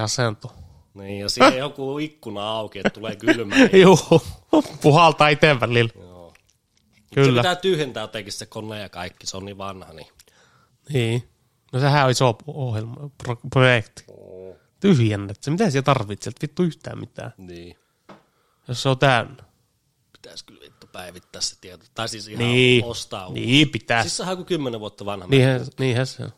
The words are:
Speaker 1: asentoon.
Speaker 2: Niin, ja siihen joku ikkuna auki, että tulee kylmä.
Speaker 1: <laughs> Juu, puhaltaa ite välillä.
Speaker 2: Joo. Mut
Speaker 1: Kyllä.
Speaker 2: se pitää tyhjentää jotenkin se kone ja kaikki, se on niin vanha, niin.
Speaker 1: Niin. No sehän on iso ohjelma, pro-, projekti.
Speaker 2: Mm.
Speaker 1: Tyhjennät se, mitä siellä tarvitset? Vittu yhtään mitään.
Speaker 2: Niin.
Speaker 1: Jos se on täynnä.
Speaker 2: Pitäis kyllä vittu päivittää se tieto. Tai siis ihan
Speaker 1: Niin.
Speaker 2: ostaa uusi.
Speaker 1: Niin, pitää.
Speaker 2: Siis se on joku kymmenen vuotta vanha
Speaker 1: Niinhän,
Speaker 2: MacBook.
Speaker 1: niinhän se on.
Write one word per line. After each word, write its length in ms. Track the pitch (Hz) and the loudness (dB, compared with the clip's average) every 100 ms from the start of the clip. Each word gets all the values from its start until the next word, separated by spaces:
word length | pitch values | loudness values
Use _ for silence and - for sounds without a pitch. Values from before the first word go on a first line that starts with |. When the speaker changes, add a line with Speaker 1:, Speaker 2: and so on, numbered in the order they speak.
Speaker 1:
asentoon. 500 | 110 - 120 101 - - - _ _ | -6 -4 -4 -6 -14 -20 -20 _ _
Speaker 2:
Niin, 260 | 98 98 101 | -18 -12 -8
ja 80 | 101 | -6
siihen 300 | - 262 131 | 4 4 4
joku 400 | 143 143 135 143 | -4 -8 -8 -8
ikkuna 500 | 151 - 113 101 104 | -10 -12 -12 -8 -6
auki, 280 | 110 104 98 | -6 -8 -6
että 120 | - | -6
tulee 260 | - 110 101 | -6 -10 -4
kylmä. 380 | - 117 - 269 262 | -2 -2 0 4 6
Speaker 1:
<laughs> 120 | 190 | 8
Juu, 160 | 185 180 - 165 - - _ 311 - - | 8 6 4 2 2 -12 _ 0 0 0
puhaltaa 460 | 156 147 165 - 151 | 4 6 6 4 2
ite 320 | 147 156 127 | 4 2 2
välillä. 300 | 113 120 113 98 | 0 0 0 -4
Speaker 2:
Joo. 240 | 90 90 85 | -20 -20 -20
Mut 80 | _ _ _ _ _ _ _ _ | _ _ _ _ _ _ _ _
Speaker 1:
Kyllä. 280 | 147 139 120 | 2 4 4
Speaker 2:
se 60 | 180 | 0
pitää 80 | 175 | 0
tyhjentää 440 | 190 160 139 113 | -2 -2 -4 -8
jotenkin 300 | 107 110 101 | -10 -12 -12
se 140 | - 110 | -14 -14
kone 340 | 110 107 107 | -12 -12 -12
ja 80 | 95 | -12
kaikki, 380 | 87 90 - - | -12 -14 -14 -14
se 100 | 95 | -12
on 80 | |
niin 140 | 98 98 | -12 -12
vanha, 340 | 98 95 82 | -14 -14 -18
niin. 160 | 78 - _ _ _ _ _ _ _ - | -20 -20 _ _ _ _ _ _ _ -6
Speaker 1:
Niin. 360 | 139 113 120 - _ _ _ _ | -2 -2 -2 -6 _ _ _ _
No 80 | 127 | -2
sehän 240 | 143 147 | 2 4
on 60 | 131 | 2
iso 260 | 120 127 110 - | 4 2 0 -8
ohjelma, 640 | - 127 110 113 131 143 - | -8 -6 -6 -8 -12 -16 -12
pro-, 160 | 127 117 139 | -10 -10 -2
projekti. 520 | 135 127 123 - - - | 4 4 4 0 -14 -20
Speaker 2:
Mm. 500 | 101 98 92 92 92 _ _ | -20 -20 -20 -20 -20 _ _
Speaker 1:
Tyhjennät 640 | 202 147 110 104 101 107 | 4 4 4 0 -6 -10
se, 80 | - | -6
mitä 200 | 170 220 | -2 0
siellä 140 | 135 | 0
tarvitset? 500 | 131 127 101 101 - - | 2 0 -2 -10 -12 -10
Vittu 200 | 147 - | -8 -4
yhtään 360 | 180 - - 107 | -4 -4 -14 -14
mitään. 340 | 107 - 117 - | -14 -14 -16 -18
Speaker 2:
Niin. 400 | 90 87 87 - _ _ - - _ _ _ _ - | -20 -20 -20 -20 _ _ -20 -20 _ _ _ _ -12
Speaker 1:
Jos 140 | 123 | -4
se 60 | 139 | -2
on 100 | 131 | 2
täynnä. 460 | 139 120 101 - _ _ _ _ _ _ _ | 2 2 -2 -12 _ _ _ _ _ _ _
Speaker 2:
Pitäis 300 | _ - 82 | _ -20 -20
kyllä 180 | - 101 | -20 -20
vittu 260 | 73 _ 107 | -20 _ -20
päivittää 540 | 95 90 90 - 90 | -18 -18 -20 -20 -10
se 140 | - - | -10 -10
tieto. 240 | 95 90 _ | -20 -20 _
Tai 140 | - 113 | -10 -10
siis 200 | 110 104 | -10 -12
ihan 100 | 110 | -4
Speaker 1:
Niin. 400 | 120 123 127 123 | 0 4 6 4
Speaker 2:
ostaa 420 | 120 113 - 107 92 | 2 -8 -10 -12 -10
uusi. 140 | 113 | -8
Speaker 1:
Niin, 300 | 110 139 147 | 2 4 4
pitää. 320 | 123 - 117 | 0 -2 -2
Speaker 2:
Siis 140 | 113 - | -2 -6
se 60 | |
on 60 | 180 | -8
joku 160 | 185 | -8
kymmenen 360 | 170 170 131 113 | -6 -6 -4 -8
vuotta 240 | 104 - | -12 -10
vanha 220 | 101 101 92 | -10 -10 2
Speaker 1:
Niinhän, 300 | 135 131 127 | 4 4 2
Speaker 2:
MacBook. 180 | 135 - | -6 -6
Speaker 1:
niinhän 280 | 131 120 131 | -2 -2 -4
se 160 | - | -8
on. 80 | 110 | -14